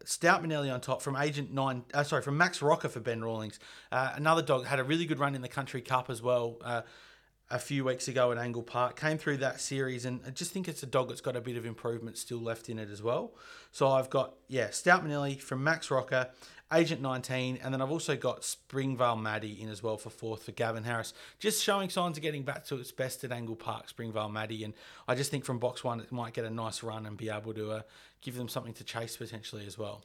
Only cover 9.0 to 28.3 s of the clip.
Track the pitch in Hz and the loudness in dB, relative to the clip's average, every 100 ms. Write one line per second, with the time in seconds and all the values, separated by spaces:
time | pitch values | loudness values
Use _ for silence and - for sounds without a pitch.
9 | 156 156 151 143 135 - - 135 131 127 | 0 0 0 0 0 -2 -4 -2 -2 -2
10 | 123 123 131 131 170 190 175 151 127 135 | -4 -6 -6 -6 -4 -4 -4 -6 0 2
11 | 120 120 139 123 120 120 117 110 120 117 | 2 -2 -4 -4 -4 -4 -6 -4 -2 -2
12 | 117 107 - 120 113 113 - 110 104 101 | -4 -8 -6 -4 -4 -6 -6 -6 -6 -4
13 | 110 147 226 - - - - - 135 135 | 0 0 -2 -10 -20 -20 -6 4 6 6
14 | 131 139 127 - - 131 104 - 180 180 | 6 2 2 -4 -4 0 0 4 6 6
15 | 160 147 139 135 - 131 147 160 - 131 | 6 -2 -2 -4 -4 0 2 2 2 2
16 | - 131 127 - - - - 160 165 139 | 4 2 0 -6 -20 -16 2 4 4 2
17 | 135 127 131 127 127 127 131 135 135 160 | -2 -2 -2 0 0 -2 -2 0 0 0
18 | - 139 127 107 - - - 135 135 127 | 0 2 2 0 -2 -6 -4 -2 0 4
19 | 123 113 110 107 107 98 110 101 113 107 | 4 4 0 -2 -4 -8 -8 -4 -2 -2
20 | 113 - 113 110 - 107 113 113 113 117 | -6 -8 -6 -6 -6 -2 0 0 -2 -2
21 | 113 - - - 208 214 - 196 185 185 | -4 -10 -18 -2 0 2 4 2 2 0
22 | 175 151 156 147 135 139 - 135 123 - | 0 0 -2 -2 -4 -6 -4 -6 -6 -4
23 | 131 - 127 120 117 113 - 110 - - | -2 -2 -6 -4 -4 -6 -6 -8 -8 -8
24 | 113 107 107 107 107 110 107 - - - | -4 -2 -2 -2 -4 -4 -6 -10 -16 -8
25 | - 127 139 143 135 123 123 - 123 117 | 0 0 0 -2 -2 0 0 0 -4 -4
26 | - 123 117 120 113 113 113 - 113 110 | -4 -6 -4 -4 -4 -4 -4 -6 -6 -6
27 | 107 104 110 107 110 107 107 107 - - | -8 -6 -4 -4 -4 -4 -4 -4 -8 -18
28 | - _ 131 | -20 _ -10